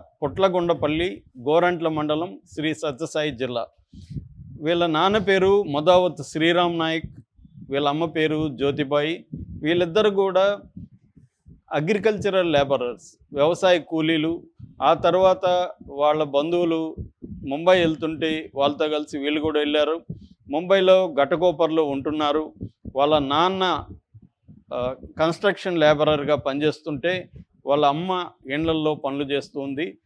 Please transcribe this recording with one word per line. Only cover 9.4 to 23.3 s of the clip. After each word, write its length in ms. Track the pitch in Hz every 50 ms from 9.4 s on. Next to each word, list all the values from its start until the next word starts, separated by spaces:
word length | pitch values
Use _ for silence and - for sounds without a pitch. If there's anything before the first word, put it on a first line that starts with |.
| - - - -
వీళ్ళిద్దరు 480 | 151 151 170 175 180 170 160 208 214 214
కూడా 480 | 196 190 196 190 180 185 196 202 202 202 - - - - - - _ - _ _ _ - _ _ _ _ _ - - - _ -
అగ్రికల్చరల్ 800 | - 147 151 170 190 202 185 220 214 190 175 202 190 190 180 170
లేబరర్స్, 640 | 151 143 143 135 139 123 123 120 113 95 - - - _ _ -
వ్యవసాయ 460 | 143 143 143 160 175 170 196 185 180 170
కూలీలు. 640 | 135 - 165 160 156 160 165 156 151 165 170 165 - - _ - - - - -
ఆ 120 | 135 147 170
తర్వాత 760 | 165 - 170 170 185 190 190 185 185 190 180 180 180 180 175 - - - -
వాళ్ళ 340 | 139 139 147 151 151 156
బంధువులు 760 | 156 143 135 143 147 165 175 175 175 165 165 160 160 160 160 - - - _ - - - - - - 139
ముంబై 320 | 139 151 165 180 185 185
వెళ్తుంటే 680 | 170 160 156 147 165 156 160 139 165 160 156 156 147 - -
వాళ్ళతో 340 | 135 139 143 147 139 160 151
కలిసి 300 | 151 151 151 - - 147
వీళ్ళు 220 | 139 147 151 151
కూడా 180 | 147 156 151 151
వెళ్ళారు. 420 | 147 147 147 151 147 147 160 170 - - - - - - _ _ _ -
ముంబైలో 640 | 139 156 180 180 196 196 185 185 190 190 185 175 143 135
ఘటకోపర్లో 640 | 139 135 175 156 180 180 160 147 165 156 156 160 156
ఉంటున్నారు. 680 | 143 139 139 135 156 147 151 151 147 147 156 156 - - - - - _ _ - - -
వాళ్ళ 220 | 131 143 147 156 151
నాన్న, 640 | 139 135